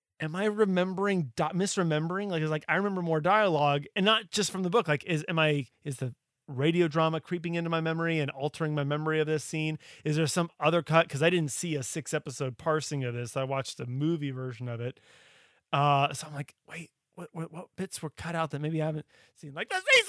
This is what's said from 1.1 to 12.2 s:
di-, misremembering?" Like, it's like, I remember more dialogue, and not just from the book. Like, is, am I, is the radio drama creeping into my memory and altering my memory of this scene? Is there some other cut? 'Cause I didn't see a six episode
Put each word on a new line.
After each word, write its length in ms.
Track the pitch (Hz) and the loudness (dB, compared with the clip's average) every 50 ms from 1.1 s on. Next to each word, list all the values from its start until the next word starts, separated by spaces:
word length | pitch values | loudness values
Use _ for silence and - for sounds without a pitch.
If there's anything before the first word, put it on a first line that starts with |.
| 196 180 151 123 - | 2 2 0 -2 -2
di-, 160 | - 160 156 - | -2 -2 0 0
misremembering?" 760 | 175 196 196 - 196 175 165 151 151 160 165 180 190 208 202 | 0 0 0 0 0 2 2 2 0 0 -2 -2 -4 -4 -2
Like, 120 | 175 160 | -2 -2
it's 100 | 156 156 | 0 0
like, 140 | 156 151 - - | -2 -2 -2 0
I 60 | 156 | 0
remember 260 | 180 202 202 196 185 | 0 2 0 0 0
more 200 | 175 165 160 156 | 0 0 0 2
dialogue, 640 | 147 175 202 220 214 190 160 143 147 143 143 147 147 - - | 4 4 4 6 4 4 4 4 4 4 2 2 -2 -4 -2
and 100 | - 175 | 0 2
not 240 | 208 220 226 220 - | 4 4 2 0 -2
just 220 | - 208 196 - | -2 -2 -2 -2
from 120 | - 190 185 | -2 -2 0
the 60 | 175 | 2
book. 180 | 175 233 - 160 | 2 2 4 2
Like, 160 | 147 143 - | 0 0 0
is, 200 | 185 170 151 156 - | 0 -2 -2 -2 0
am 120 | 170 160 | 2 4
I, 280 | 156 151 151 143 127 - _ _ - | 4 4 4 2 0 -4 _ _ -8
is 140 | 147 131 - | -8 -6 -6
the 160 | 135 123 120 - _ _ _ _ _ - | -6 -8 -8 -10 _ _ _ _ _ -8
radio 400 | 139 123 139 165 170 175 175 165 | -4 2 2 4 4 4 4 4
drama 320 | 143 165 160 160 160 156 | 4 2 2 2 2 -2
creeping 340 | - - 180 175 160 175 170 | -4 -4 -6 -4 -4 -2 -2
into 140 | 170 170 165 | -2 -2 0
my 100 | 165 165 | 0 0
memory 380 | 160 165 160 160 165 165 165 156 | 0 0 0 0 0 0 0 0
and 100 | 143 135 | 0 -2
altering 440 | - 131 139 151 - - 165 151 151 | -2 -4 -4 -4 -4 -2 -2 -2 0
my 80 | 147 143 | 0 0
memory 360 | 139 147 151 156 156 156 156 | 0 0 0 0 0 0 2
of 40 | 151 | 2
this 180 | 151 156 151 - | 2 0 -2 -2
scene? 360 | - - 156 156 156 156 - - - - - - | -4 -4 -4 -2 -2 -4 -6 -10 -16 -20 -8 -4
Is 140 | 156 147 156 | -2 0 2
there 100 | 160 143 | 2 2
some 220 | - 180 170 170 - - | 2 0 0 -2 -2 0
other 240 | 147 156 170 170 156 | 2 2 4 2 2
cut? 240 | - 156 165 160 - | 4 4 4 4 4
'Cause 140 | - 131 151 | 2 0 2
I 60 | 175 | 2
didn't 220 | 180 175 160 139 | 4 2 0 0
see 240 | - - - 170 156 | -2 -4 -4 -4 -4
a 60 | 139 127 | -4 -4
six 300 | - - 160 139 - - | -6 -8 -8 -6 -6 -6
episode 440 | 151 | -6